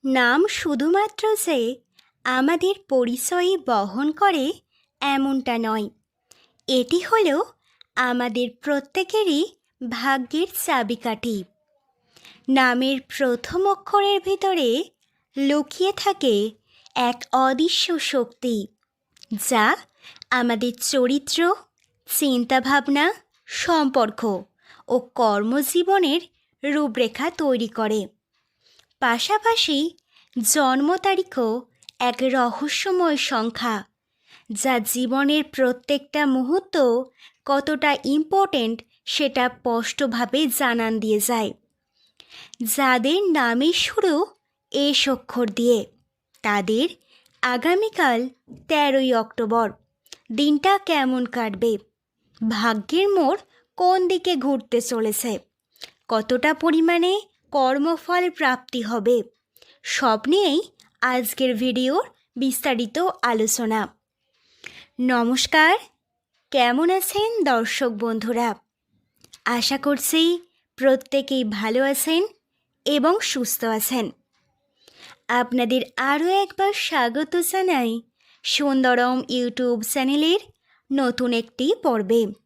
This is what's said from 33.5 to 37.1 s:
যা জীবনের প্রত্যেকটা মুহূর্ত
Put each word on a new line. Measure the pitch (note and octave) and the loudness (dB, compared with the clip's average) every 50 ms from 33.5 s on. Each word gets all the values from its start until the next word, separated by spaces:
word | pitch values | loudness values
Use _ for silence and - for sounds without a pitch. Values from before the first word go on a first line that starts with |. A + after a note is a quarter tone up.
| A3+ - A#3+ A#3+ A3 G3+ G3 _ _ _ _ _ _ _ _ _ - - _ _ | -6 -4 -4 -4 -4 -4 -8 _ _ _ _ _ _ _ _ _ -20 -20 _ _
যা | A3 G3+ - C4+ B3+ A#3+ G#3+ | -8 -4 -2 0 0 0 -2
জীবনের | - - A#3+ B3+ A3+ B3+ C4+ C#4 C#4 D4+ D4+ D4 D4+ | -2 -4 -4 -2 -2 0 0 2 2 2 0 -2 -4
প্রত্যেকটা | - - C4 B3 B3 B3 _ - D4 C#4 C#4 _ - D4 D4 | -2 0 0 0 0 -4 _ -4 -4 -4 -4 _ -4 0 0
মুহূর্ত | C#4 C4 C4 B3+ B3+ E4 G4 G4 - - D#4+ C4+ B3 A#3 B3 C4 B3+ | 2 2 0 0 0 0 -2 -2 -2 0 2 2 4 2 0 -2 -6